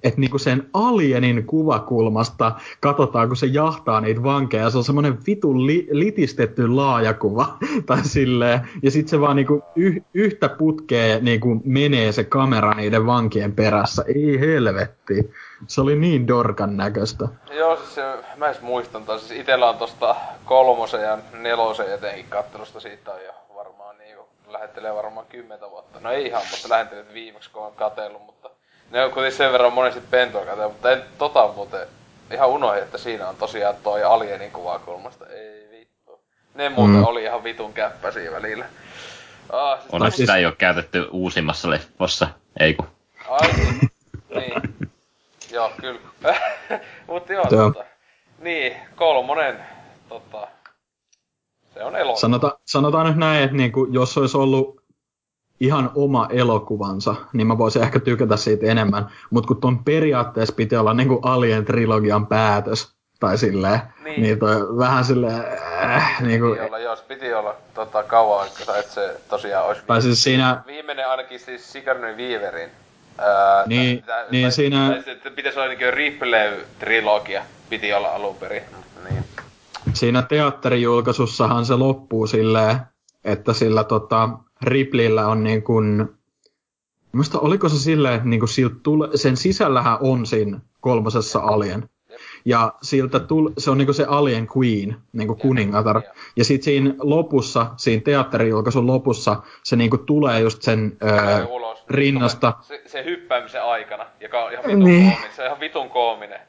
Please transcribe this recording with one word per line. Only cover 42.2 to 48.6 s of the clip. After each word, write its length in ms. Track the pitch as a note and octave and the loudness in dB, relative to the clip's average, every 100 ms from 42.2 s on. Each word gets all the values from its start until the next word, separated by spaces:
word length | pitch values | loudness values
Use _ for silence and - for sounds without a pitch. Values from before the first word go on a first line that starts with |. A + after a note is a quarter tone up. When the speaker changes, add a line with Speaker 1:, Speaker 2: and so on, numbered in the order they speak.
| D#2 - _ - | -4 -6 _ 0
Speaker 3:
ei 140 | A2 | 2
ku. 100 | B2 - _ _ _ - | 2 -6 _ _ _ -6
Speaker 2:
Ai 200 | C3 E3 - | 0 2 2
niin. 340 | - B2 - _ _ - _ | 0 0 -2 _ _ -20 _
Niin. 280 | B2 B2+ A#2+ - - - _ _ _ _ _ - | -8 -6 -8 -8 -10 -14 _ _ _ _ _ -10
Joo, 180 | A#2 A2 - | -4 -4 -6
kyllä. 200 | C3 A#2+ - _ | -12 -12 -18 _
<laughs> 180 | D3 - - - - - - - - | -2 0 -2 -8 -10 -10 -10 -20 -12
Mut 200 | F3 F3 | -12 -6
joo, 160 | G3 D#3 | -2 2
Speaker 1:
Joo. 200 | A2 C3 | 4 4
Speaker 2:
tota. 120 | D3 - _ _ _ _ _ | 0 -10 _ _ _ _ _
Niin, 340 | E3+ E3 | -6 -4